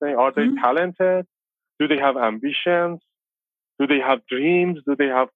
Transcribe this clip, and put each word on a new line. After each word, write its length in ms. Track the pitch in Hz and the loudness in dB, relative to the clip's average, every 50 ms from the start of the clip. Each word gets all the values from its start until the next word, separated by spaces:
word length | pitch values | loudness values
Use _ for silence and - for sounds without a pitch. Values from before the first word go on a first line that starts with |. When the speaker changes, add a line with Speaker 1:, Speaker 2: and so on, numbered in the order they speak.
Speaker 1:
saying? 140 | 147 147 139 | -6 -2 0
Are 160 | 120 127 135 | 2 0 2
they 120 | 131 - 226 | 2 0 0
Speaker 2:
Mm-hmm. 140 | 247 277 269 - | 0 0 0 0
Speaker 1:
talented? 600 | 123 131 160 175 180 175 - 185 185 185 185 185 - _ _ _ _ _ _ _ _ _ _ | 0 2 2 0 -2 -2 -2 0 0 0 0 -4 -6 _ _ _ _ _ _ _ _ _ _
Do 80 | 151 147 | 0 0
they 100 | 151 139 | 0 2
have 200 | 143 139 127 131 | 2 0 2 2
ambitions? 840 | 120 110 107 110 123 143 139 - - 175 175 175 175 175 170 170 - _ _ _ _ _ _ _ _ _ _ _ _ _ _ - | 0 -2 -2 -2 -6 -6 -6 -4 -2 0 0 0 0 -2 -4 -8 -14 _ _ _ _ _ _ _ _ _ _ _ _ _ _ -4
Do 80 | 139 139 | 0 0
they 120 | 147 139 | 2 0
have 200 | 131 131 135 120 - - | 2 0 0 0 -2 -6
dreams? 520 | 131 127 143 165 175 180 180 180 175 151 131 | -6 -2 0 0 2 2 2 0 -2 -4 -4
Do 100 | 143 139 | -4 -2
they 120 | 135 143 135 | 0 0 0
have 220 | 127 127 127 127 - | 0 0 -2 -2 -2